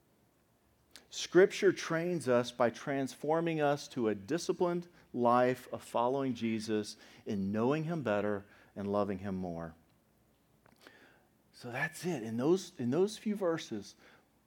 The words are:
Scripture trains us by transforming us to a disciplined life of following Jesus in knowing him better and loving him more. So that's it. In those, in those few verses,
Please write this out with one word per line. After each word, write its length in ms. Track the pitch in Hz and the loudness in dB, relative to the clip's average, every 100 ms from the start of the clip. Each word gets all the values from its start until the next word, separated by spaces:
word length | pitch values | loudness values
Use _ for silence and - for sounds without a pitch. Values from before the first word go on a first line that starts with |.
| _ _ _ _ _ _ _ _ _ - - | _ _ _ _ _ _ _ _ _ -20 -16
Scripture 640 | - - 175 196 - 196 | -12 2 6 6 6 2
trains 560 | - - 165 175 175 123 | 2 0 -2 -2 0 4
us 240 | 120 123 | 4 2
by 180 | - 120 | 2 0
transforming 920 | 117 - 139 135 - 147 165 170 160 | 0 -4 -2 -4 -4 -2 0 0 2
us 260 | 143 143 - | 2 0 -4
to 220 | 127 113 | 0 0
a 60 | 101 | 0
disciplined 720 | 95 165 - 185 175 175 175 - - | -4 -4 -2 0 0 -2 -6 -16 -10
life 540 | 123 120 123 123 127 - | 0 4 6 4 0 -6
of 100 | 113 | -12
following 520 | - 117 123 139 135 | -4 0 2 0 -2
Jesus 640 | 113 113 113 110 107 104 - - - - | -2 -2 -2 -2 -2 -4 -10 -20 -14 -6
in 260 | 101 95 | -4 -2
knowing 340 | 107 120 156 156 | 0 2 0 -2
him 180 | 170 | -4
better 420 | 117 104 104 101 98 - - 104 | 0 0 0 -4 -8 -20 -16 -8
and 160 | 98 | -2
loving 280 | 101 101 92 | 0 0 -4
him 160 | 101 92 | -6 -6
more. 380 | 92 82 82 - _ _ _ _ _ _ _ _ _ _ - - - _ _ _ _ | -6 -8 -10 -14 _ _ _ _ _ _ _ _ _ _ -20 -20 -20 _ _ _ _
So 180 | - 123 | -18 -10
that's 340 | 123 151 - 175 | -4 -4 -4 -4
it. 160 | 147 | -4
In 160 | 110 113 | -2 0
those, 360 | 143 190 - - | 2 2 0 -4
in 140 | 120 | 0
those 260 | 147 202 - | 2 0 -2
few 180 | 214 208 | -4 -2
verses, 600 | 180 160 - 107 - - - - _ _ | 0 -2 -4 -8 -10 -18 -20 -20 _ _